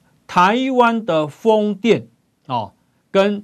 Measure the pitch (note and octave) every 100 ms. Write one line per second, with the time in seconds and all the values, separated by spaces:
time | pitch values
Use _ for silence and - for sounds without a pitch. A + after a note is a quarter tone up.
0 | _ _ - F3+ F#3 A#3+ C4 B3 A#3 A3+
1 | A3 D#3+ D3+ - A3 G#3+ G#3 G3 A#3 D3
2 | - _ _ _ - B2 G2+ _ _ _
3 | _ F#3+ G3+ G3+